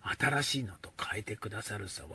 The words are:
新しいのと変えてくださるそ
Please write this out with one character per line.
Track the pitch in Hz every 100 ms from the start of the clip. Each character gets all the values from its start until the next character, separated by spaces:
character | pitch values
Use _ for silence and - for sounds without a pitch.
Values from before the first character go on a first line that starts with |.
新 | - - 143 143
し | 143 139
い |
の | 110 90
と | - - -
変 | 107
え |
て | 104 104
く | 107
だ | 107
さ | - 104
る | 95
そ | - 76